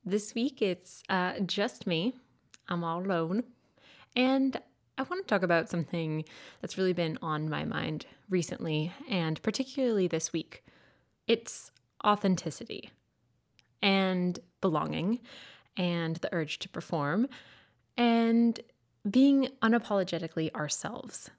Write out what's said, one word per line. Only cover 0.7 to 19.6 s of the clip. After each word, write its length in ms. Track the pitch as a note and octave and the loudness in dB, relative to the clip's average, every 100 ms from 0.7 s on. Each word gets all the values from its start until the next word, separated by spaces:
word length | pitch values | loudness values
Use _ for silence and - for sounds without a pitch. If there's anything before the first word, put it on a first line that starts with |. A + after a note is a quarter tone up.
| F3+ - - - | 0 -6 -10 -2
uh, 320 | F#3+ F3+ - | 0 0 -2
just 440 | F#3 - A3+ - | -4 0 -2 -2
me. 300 | - E3 G3+ B3 _ _ _ - - | -2 0 0 -4 _ _ _ -20 -6
I'm 160 | F3 | -4
all 160 | E3+ E3 | -2 -4
alone, 400 | F#3+ F3 E3 G3 B3 _ _ _ - - - | -2 0 0 -2 -4 _ _ _ -20 -20 -6
and 420 | - B3+ C4+ C4+ B3+ - _ _ - | 0 2 4 2 -2 -10 _ _ -8
I 60 | |
want 240 | C4+ F#4 F#4+ | -6 -4 0
to 20 | |
talk 140 | G3+ | 0
about 260 | F3 E3+ - | 4 2 2
something 560 | E3+ - E3+ D#3+ D#3 D#3 - - - | -4 -2 -4 -2 -4 -6 -14 -20 -12
that's 180 | - - | -10 0
really 140 | F#3 | 0
been 260 | F3+ E3 E3 | 2 0 -2
on 280 | D#3+ D3+ D#3 | -4 -2 -2
my 140 | D3 | -2
mind 420 | D3+ D#3 E3 D#3 - - - | -4 -4 -4 -6 -10 -20 -2
recently, 600 | F#3 D#3+ - E3 D3+ D#3 - D4 | 0 0 -4 -2 0 -2 -6 -4
and 320 | F#3+ D#3+ D#3 | -2 0 0
particularly 640 | - G#3 C4 - B3+ G#3+ F3+ | -2 -2 -6 0 0 2 2
this 260 | E3 - | 0 -2
week. 320 | E3 - - _ _ _ _ _ _ - | -4 -6 -16 _ _ _ _ _ _ 0
It's 460 | A3+ - - - _ _ _ | 0 0 -4 -6 _ _ _
authenticity 880 | - G#3 G3 F#3 E3 - - - - _ _ _ _ _ _ _ _ _ | 2 4 2 2 -2 -8 -10 -12 -14 _ _ _ _ _ _ _ _ _
and 560 | G3+ G3 F#3+ F#3 F3+ F3 - _ | 2 4 2 2 0 -2 -10 _
belonging 640 | G3 D#3 D#3 D#3 F3 B3 - - - - _ - | 0 2 0 -2 0 -2 -6 -20 -20 -20 _ -4
and 380 | F3+ E3+ E3 D#3+ | -2 0 -2 -2
the 140 | - | -2
urge 280 | E3+ D#3 - | -2 -2 -6
to 80 | - | -8
perform 580 | - - D#3+ C#3+ F3 C4 - - - _ _ _ - | -10 -4 -2 0 2 0 -4 -20 -20 _ _ _ 0
and 640 | A#3+ A#3 A3+ A#3 A#3 A3 - _ _ _ G#3 | 2 4 4 4 4 2 -10 _ _ _ 0
being 380 | A#3 C#4 C#4 C4+ - | 6 6 6 2 0